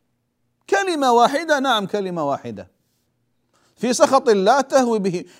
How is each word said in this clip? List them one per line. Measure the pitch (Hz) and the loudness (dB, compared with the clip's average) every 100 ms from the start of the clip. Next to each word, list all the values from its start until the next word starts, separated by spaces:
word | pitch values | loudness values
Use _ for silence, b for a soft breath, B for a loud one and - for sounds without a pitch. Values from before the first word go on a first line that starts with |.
| _ _ _ _ _ _ - | _ _ _ _ _ _ -4
كلمة | 392 381 320 269 | -2 -2 -2 2
واحدة، | 233 240 285 330 294 | 4 2 0 -2 -2
نعم، | 269 220 190 | 0 -2 -4
كلمة | 208 190 170 143 | -6 -6 -4 -4
واحدة | 135 120 101 92 _ _ _ _ _ _ _ _ _ _ _ | -4 -8 -14 -18 _ _ _ _ _ _ _ _ _ _ _
في | 233 | -4
سخط | 247 294 262 262 | 2 2 4 2
الله | 202 190 269 | 2 2 2
تهوي | 262 285 240 220 | 2 0 0 -2
به، | 190 170 B | -2 -6 B